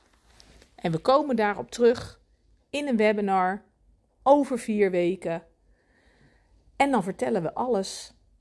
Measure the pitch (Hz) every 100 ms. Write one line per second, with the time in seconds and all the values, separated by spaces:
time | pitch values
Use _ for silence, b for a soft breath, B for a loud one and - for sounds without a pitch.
0 | _ b b b b b b b - 165
1 | - 269 302 226 208 202 - - 233 240
2 | - - _ _ _ _ _ 277 294 226
3 | 214 214 202 190 185 196 - _ _ _
4 | _ _ 262 285 269 240 - 208 196 180
5 | 175 190 170 165 - _ _ _ _ _
6 | _ _ _ _ _ _ _ - 277 247
7 | 185 - 254 214 160 - 254 208 185 -
8 | - _ _ _